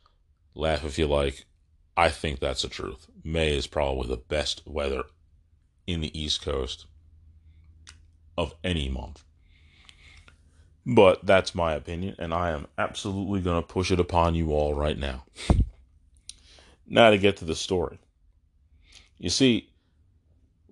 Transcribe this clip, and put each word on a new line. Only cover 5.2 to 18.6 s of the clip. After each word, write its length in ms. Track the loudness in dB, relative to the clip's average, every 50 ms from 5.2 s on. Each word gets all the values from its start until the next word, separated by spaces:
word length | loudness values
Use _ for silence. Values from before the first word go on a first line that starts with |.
| _ _ _ _ _ _ _ _ _ _ _ _ _
in 140 | -6 -6 -4
the 160 | -4 -6 -6 -6
East 220 | -6 -4 -6 -4
Coast 440 | -4 -4 -4 -4 -4 -6 -8 -12 -16 -20 -20 -20 -20 -20 -20 -20 -20 -20 -20 -20 -20 -20 -20 -20 -20 -20 -20 -20 -20 -20 -20 -20 -20 -20 _ _ _ -12 -8
of 180 | -6 -6 -6 -8 -8 -6
any 240 | -4 -2 -2 -2 -4
month. 360 | -6 -8 -10 -12 -16 -20 -20 _ _ _ _ _ _ _ -20 -20 _ -20 -20 -20 -20 -20 -20 -20 -20 -20 -20 -20 -20 _ _ _ _ -20 -20 _ _ _ -6
But 380 | 2 6 8 8 8 8 4 4
that's 300 | 4 4 4 4 2 -2
my 180 | -2 0 0
opinion, 420 | -2 -4 -6 -8 -8 -8 -8 -8 -8 -8
and 160 | -8 -4 -4
I 160 | -2 -2 -2
am 160 | -4 -6 -8 -10 _
absolutely 640 | -6 -6 -6 -6 -8 -8 -6 -4 -4 -4 -2 -2 -2
gonna 220 | 0 0 0 0
push 280 | -2 -2 -4 -4 -2 0
it 80 | 2 0
upon 360 | 0 2 2 2 2 2 2
you 180 | 0 0 0
all 220 | 0 0 0 0 0
right 240 | -2 -2 -2 -2 -4
now. 260 | -6 -8 -8 -10 -14 _ -18 -4 0 2 2 2 0 -2 -6 -14 -20 _ _ _ _ _ _ _ _ -20 -20 -20 -20 -20 -20 -20 -20 -20 -20 _ _
Now 240 | 0 6 8 8 8
to 80 | 8 8
get 200 | 6 4 2 2
to 80 | -2
the 100 | -6 -6
story. 420 | -4 -4 -2 -2 -2 -2 -4 -8 -12 _ _ _ _ _ _ _ _ _ _ _ _